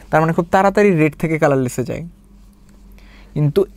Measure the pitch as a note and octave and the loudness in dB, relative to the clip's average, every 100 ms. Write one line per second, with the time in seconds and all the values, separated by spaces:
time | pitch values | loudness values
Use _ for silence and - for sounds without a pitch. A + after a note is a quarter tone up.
0 | - D#3 D#3+ E3 E3+ F#3+ G3 G3 G#3 E3+ | -4 0 0 0 0 0 2 2 2 2
1 | D#3 - D#3+ D#3+ D#3 C3+ B2+ - A#2 A2+ | 0 0 -4 0 0 0 -2 -4 -8 -8
2 | E3+ - - - - - - - - - | -12 -20 -20 -20 -20 -20 -20 -20 -20 -20
3 | - - - D3 D3 G3+ F#3+ | -20 -20 -10 -2 0 0 -2